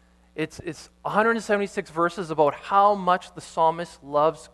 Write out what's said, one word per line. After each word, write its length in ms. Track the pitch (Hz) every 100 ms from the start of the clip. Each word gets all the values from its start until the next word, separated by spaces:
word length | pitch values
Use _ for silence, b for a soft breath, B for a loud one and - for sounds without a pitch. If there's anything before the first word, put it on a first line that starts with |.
| b b b b
It's, 240 | 156 -
it's 300 | - 151 - _
a 60 | 160
hundred 220 | 190 226
and 120 | 226
seventy-six 460 | 208 208 202 208 156
verses 400 | 156 170 202 160
about 240 | 156 143
how 400 | - - 196 208
much 400 | 208 180 180 -
the 80 | 160
psalmist 600 | - 175 160 165 175 -
loves 460 | 139 147 156 156 -